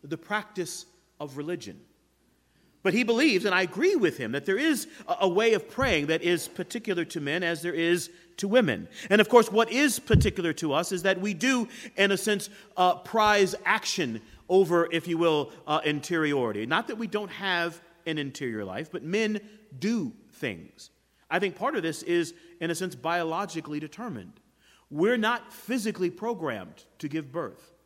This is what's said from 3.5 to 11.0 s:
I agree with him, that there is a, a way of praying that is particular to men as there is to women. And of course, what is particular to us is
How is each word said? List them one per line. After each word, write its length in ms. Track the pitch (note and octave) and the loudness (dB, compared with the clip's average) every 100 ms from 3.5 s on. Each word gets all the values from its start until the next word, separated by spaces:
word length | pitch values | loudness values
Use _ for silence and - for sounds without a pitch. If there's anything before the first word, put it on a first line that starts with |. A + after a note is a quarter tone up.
I 100 | F#3 | 2
agree 320 | F#3 - F4 F#4 | 0 2 2 4
with 220 | F3+ C3+ | 2 0
him, 140 | A2+ | -4
that 140 | C#3 E3+ | -4 -2
there 120 | G3 | 0
is 300 | D#4 C4 - - - | 2 0 -4 -16 -6
a, 100 | A#3 | 0
a 80 | G3 | 2
way 240 | F3 A3+ | 4 4
of 160 | G#3+ - | 2 -2
praying 380 | - C4 E3 C#3+ | -2 0 0 0
that 140 | D#3+ | 0
is 260 | E3+ F3 - | 2 0 -2
particular 560 | - F3 A#3+ - F3 D#3+ | -10 -10 -8 -4 -4 -4
to 140 | E3+ | -6
men 240 | C#3+ D#3+ | -4 -2
as 180 | F3 E3+ | -2 -4
there 120 | E3+ | -4
is 360 | E3 E3 F3 - - - - | -2 2 2 0 -14 -20 -8
to 100 | G3+ | 2
women. 400 | A#3 F#3+ G2+ - - - | 4 4 0 -4 -14 2
And 100 | G3+ | 4
of 80 | G#3+ | 8
course, 240 | A#3+ A3 | 8 6
what 180 | G3+ A3+ | 2 2
is 300 | A#3 D4 - | 4 2 0
particular 540 | - G#3+ G#3 - E3+ | 4 4 4 0 -2
to 180 | D3+ D#3+ | -2 0
us 220 | C#3+ E3+ | 0 0
is 100 | F#3 | -2